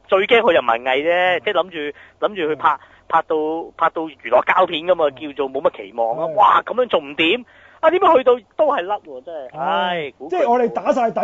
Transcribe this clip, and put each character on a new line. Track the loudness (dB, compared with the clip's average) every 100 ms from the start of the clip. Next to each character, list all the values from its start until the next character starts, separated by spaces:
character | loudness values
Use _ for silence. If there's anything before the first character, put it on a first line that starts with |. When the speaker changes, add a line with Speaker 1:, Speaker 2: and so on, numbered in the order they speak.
| -2
Speaker 1:
最 | 0 4
驚 | 4
佢 | 4
就 | 4
文 | 2 0
藝 | 0 0
啫， | 0 0 2 0
Speaker 2:
嗯。 |
Speaker 1:
即 | -2
係 |
諗 | -2 -2
住， | -6 -8 -10 -18 _ -6
諗 |
住 |
去 | -2 -4
拍， | 0 0
Speaker 2:
嗯。 | 0 -6 _ -4
Speaker 1:
拍 | -2 0
到， | -2 -2 -6 -10 -4
拍 | -2
到 | -2
娛 | -8 -10 0
樂 | 0
膠 | 2 2 0
片 | 0
㗎 | 0
嘛， | 0 0
Speaker 2:
嗯。 | -2
Speaker 1:
叫 | -8 -6 -6
做 |
冇 | -2 -2
乜 | -4 -8
期 | -4
望 | -4 -4
啊。 | -4
Speaker 2:
係。 |
Speaker 1:
哇！ | 2 4 2
咁 | 0
樣 | -4 -2
仲 | -2 -4
唔 | -2
掂？ | 0 -2 -6 -20 -20 -2
啊， | 0
點 | 2
解 | 4 4
去 |
到 | 4 2 -2 0
都 | 0
係 | 0 -2
甩 | -6
喎？ | -8 -16
真 | -14
係， | -12 -12 -6
Speaker 2:
唉， |
Speaker 1:
唉， | -2 -2 -2 -4 -6 -10
估 | -6
佢 |
Speaker 2:
即 | 0
係 | 2
我 | 2
哋 | 2
打 | 0 -2
晒 | 0 0
底， | 0